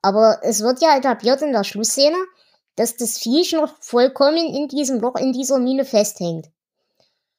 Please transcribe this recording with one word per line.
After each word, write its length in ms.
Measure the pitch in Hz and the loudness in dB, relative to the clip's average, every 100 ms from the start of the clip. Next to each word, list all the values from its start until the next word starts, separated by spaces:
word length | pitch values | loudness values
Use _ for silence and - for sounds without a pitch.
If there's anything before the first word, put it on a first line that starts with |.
Aber 380 | 196 202 220 - | 2 4 4 4
es 180 | - 208 | -2 0
wird 200 | 220 254 | 0 2
ja 140 | 320 277 | 4 4
etabliert 460 | 262 254 220 269 | 2 0 0 0
in 100 | 302 | 0
der 120 | 233 | -2
Schlussszene, 540 | 202 202 220 - 285 349 370 _ _ _ _ - | -2 -4 -4 2 2 2 -6 _ _ _ _ -4
dass 200 | 226 - | -4 -2
das 220 | 240 - | -8 -6
Viech 360 | 226 285 359 | 0 0 2
noch 200 | 320 302 - | 0 -2 -6
vollkommen 560 | - 240 262 262 277 330 | -4 2 2 2 2 2
in 300 | 330 277 294 | -2 -4 -4
diesem 300 | 269 262 254 | -4 -2 -2
Loch, 140 | 233 254 | -2 -2
in 180 | 262 | -2
dieser 240 | 247 269 269 | -2 -2 0
Mine 240 | 247 269 | 0 -2
festhängt. 640 | 269 220 208 - 175 165 156 _ _ _ _ _ _ _ _ | 0 0 0 -4 -6 -6 -12 _ _ _ _ _ _ _ _